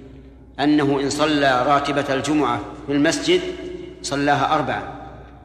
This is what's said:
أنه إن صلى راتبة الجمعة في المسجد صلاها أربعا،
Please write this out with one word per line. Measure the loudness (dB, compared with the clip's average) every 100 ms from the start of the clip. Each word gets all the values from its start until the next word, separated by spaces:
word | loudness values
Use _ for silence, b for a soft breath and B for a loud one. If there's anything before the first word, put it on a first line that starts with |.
| -20 -20 -20 -20 -16 -2
أنه | 2 4 4 2
إن | 0
صلى | 0 0 2 4 4
راتبة | 4 2 2 -2 -2
الجمعة | -2 0 0 2 -2 -6 -12 -4
في |
المسجد | 0 2 2 2 0 0 -8 -10 -12 -14 -14
صلاها | -6 -2 2 2 2 2
أربعا، | 0 -4 -6 -12 -14 -18 -20 -20